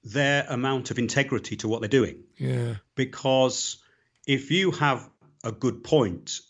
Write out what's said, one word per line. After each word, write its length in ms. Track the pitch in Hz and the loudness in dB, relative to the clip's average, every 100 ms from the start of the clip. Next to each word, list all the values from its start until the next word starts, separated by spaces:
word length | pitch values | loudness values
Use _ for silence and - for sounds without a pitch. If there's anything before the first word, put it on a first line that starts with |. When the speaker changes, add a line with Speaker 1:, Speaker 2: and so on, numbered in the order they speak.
Speaker 1:
their 420 | 117 120 139 143 143 | -6 0 2 2 0
amount 420 | 127 131 135 123 | -2 0 0 -2
of 80 | 120 | -2
integrity 580 | 117 139 135 113 - 151 | 0 0 0 -2 -4 -6
to 120 | 110 | -4
what 120 | 113 | -2
they're 80 | 113 | 2
doing. 340 | 135 101 - - _ | 2 2 -2 -20 _
Speaker 2:
Yeah. 380 | 131 127 120 110 _ | -4 -2 -4 -6 _
Speaker 1:
Because 840 | - 131 - 135 131 131 127 - - _ _ _ _ - | -4 -4 -2 2 4 4 2 -8 -10 _ _ _ _ -2
if 240 | 135 139 | -2 2
you 200 | 175 190 | 0 2
have 380 | - 147 123 - _ _ _ | 2 2 2 -4 _ _ _
a 80 | 117 | -10
good 320 | 107 127 117 | -4 -4 -4
point 560 | - 156 110 87 - - _ | 2 4 4 -2 -10 -14 _